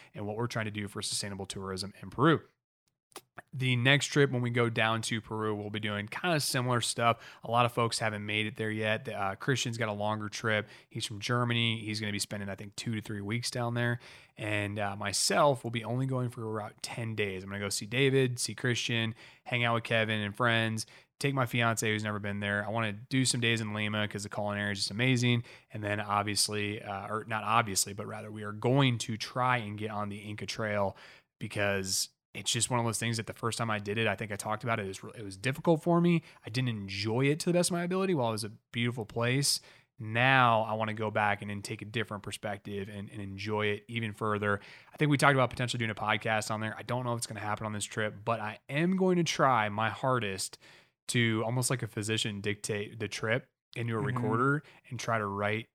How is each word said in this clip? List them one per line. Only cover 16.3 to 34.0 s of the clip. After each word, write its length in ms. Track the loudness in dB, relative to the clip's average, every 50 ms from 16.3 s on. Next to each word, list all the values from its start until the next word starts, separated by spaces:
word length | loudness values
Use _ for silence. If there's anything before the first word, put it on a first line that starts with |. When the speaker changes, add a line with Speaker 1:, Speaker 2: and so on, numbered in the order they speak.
| -4 -6 -6 -6 -6 -6
Speaker 1:
about 140 | -6 -8 -10 -12 -12
ten 320 | -10 -8 -6 -6 -4 -2
days. 280 | -2 -2 -2 -2 -6 -8
I'm 60 | -8
gonna 100 | -6 -4 -4
go 60 | -2
see 160 | -2 -4 -4 -2
David, 500 | 2 2 4 6 6 4 4 2 0 -2
see 140 | -4 -6 -4
Christian, 640 | -2 0 0 0 0 0 0 0 0 0 -2 -4 -8 -14 -20 -20 _ _
hang 180 | -4 -2 0 2
out 100 | 2 2
with 80 | 0 0
Kevin 360 | 2 2 2 2 2 0 0
and 160 | -2 -4 -2
friends, 500 | 0 2 2 4 4 2 2 0 -4 -6 -8 -12 -20 -20 _ _ _
take 140 | -2 -2 0
my 120 | 0 0 0
fiance 420 | 2 2 2 2 2 2 0 0
who's 120 | 0 0 -2
never 160 | -2 -4 -4
been 200 | -4 -4 -4 -2
there. 240 | -2 0 0 -2 -2 -2
I 20 |
wanna 220 | -2 -2 -2 -2 -4
do 300 | -6 -6 0 2 2 2
some 140 | 2 2 2
days 200 | 2 2 2 2
in 120 | 0 -2 -2
Lima 340 | -2 -2 0 0 0 0 0
'cause 160 | -2 -6 -8
the 60 | -6
culinary 440 | -6 -4 -4 -2 -2 -2 -2 -2 -2
is 60 | -2
just 120 | -4 -4
amazing. 520 | 0 2 4 4 4 4 4 4 4 2 0 -4 -12 -20 -18 _
And 120 | -10 -6 -4
then 160 | -2 -2 -2
obviously, 800 | 0 2 2 2 2 2 0 0 0 0 0 -2 -2 -2 -4 -6 -6
uh, 240 | -8 -8 -6 -6 -6
or 160 | -6 -6 -4 -4
not 160 | -4 -2 0
obviously, 500 | 2 4 4 4 2 0 0 -2 -2 -4
but 120 | -6 -8 -8
rather 220 | -8 -8 -10 -10
we 120 | -10 -10 -8
are 80 | -8
going 480 | -6 0 2 4 6 6 6 6 4 2
to 180 | -2 -4 -4 -6
try 400 | -6 -6 -2 0 2 2 2 0
and 200 | 0 -4 -6 -6
get 120 | -6 -6
on 200 | -4 -4 -4 -6
the 80 | -6 -8
Inca 280 | -8 -10 -8 -8 -8
Trail 500 | -8 -6 -4 -2 -2 0 0 0 0 -2 -6 -14 -20 -20 -20 _ _ _ _
because 720 | -12 -6 -2 -2 0 0 0 0 -2 -2 -2 -2 -2 -4 _ _ _ _ -14
it's 180 | -6 -4 -2
just 180 | 0 0 0 0
one 100 | 0 0
of 60 | 2
those 140 | 0 0 0
things 180 | -2 -2 -2 -2
that 80 | -4
the 80 | -6 -8
first 240 | -4 -4 -4 -2 -2
time 140 | -2 -2
I 80 | -2 -2
did 180 | -2 -2 -2
it, 80 | 0